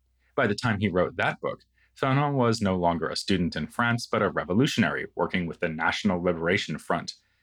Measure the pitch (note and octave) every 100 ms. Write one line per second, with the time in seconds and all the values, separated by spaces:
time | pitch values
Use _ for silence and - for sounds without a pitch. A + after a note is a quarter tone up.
0 | _ _ _ - A#2+ G#2 A#2+ G2+ G2+ F2
1 | D#2+ E2 A#2+ - C2 - _ _ _ -
2 | C#3 C3+ D3 C#3 A#2+ A2+ G2+ F#2 F2 E2+
3 | D#2 - - F#2+ F2 E2 D#2 - A#2 A#2+
4 | - A2+ G2+ D2+ D2 F#2 D3+ - F2 C#2+
5 | - - E2+ F#2+ E2+ - F2 D#2 E2+ -
6 | G#2 F2+ F2 E2 E2 G2+ - D2 - E2+
7 | - - _ _